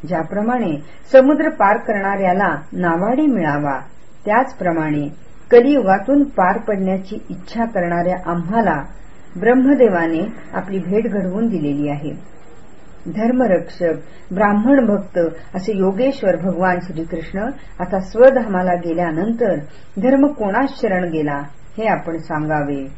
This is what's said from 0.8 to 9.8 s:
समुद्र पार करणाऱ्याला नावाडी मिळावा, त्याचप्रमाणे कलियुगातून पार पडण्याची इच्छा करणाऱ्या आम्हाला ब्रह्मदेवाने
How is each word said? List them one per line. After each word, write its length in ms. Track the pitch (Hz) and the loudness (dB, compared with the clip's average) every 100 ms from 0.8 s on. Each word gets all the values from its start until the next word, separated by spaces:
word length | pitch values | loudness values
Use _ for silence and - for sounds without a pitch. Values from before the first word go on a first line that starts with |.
| - - - | -8 -14 6
समुद्र 360 | 262 262 294 320 | 8 8 4 0
पार 280 | 311 202 220 | 2 2 2
करणाऱ्याला 800 | 226 208 196 196 190 185 196 147 - | 0 -2 -2 0 0 2 0 -2 -6
नावाडी 540 | 190 180 170 202 262 302 | -2 0 2 0 2 2
मिळावा, 540 | 226 156 147 147 131 135 - - - | 2 0 0 -2 -4 -8 -14 -14 -10
त्याचप्रमाणे 1000 | - 220 262 - 180 165 156 151 147 - - - - | 0 2 2 -2 -2 0 -2 -2 -4 -8 -14 -14 6
कलियुगातून 760 | 240 254 285 190 190 226 285 | 6 8 4 4 2 4 2
पार 340 | 277 - 185 214 | 2 2 2 2
पडण्याची 600 | - 202 190 190 190 214 - | -2 -2 0 -2 -4 -12 -10
इच्छा 340 | 175 - 226 | -12 -10 -4
करणाऱ्या 520 | 226 196 175 170 175 185 165 | -2 -2 0 0 0 -2 -4
आम्हाला 580 | 170 165 226 202 151 139 - - - - 180 | -4 0 0 2 0 -6 -12 -14 -14 -14 -2
ब्रह्मदेवाने 920 | 220 254 262 277 | 2 4 4 6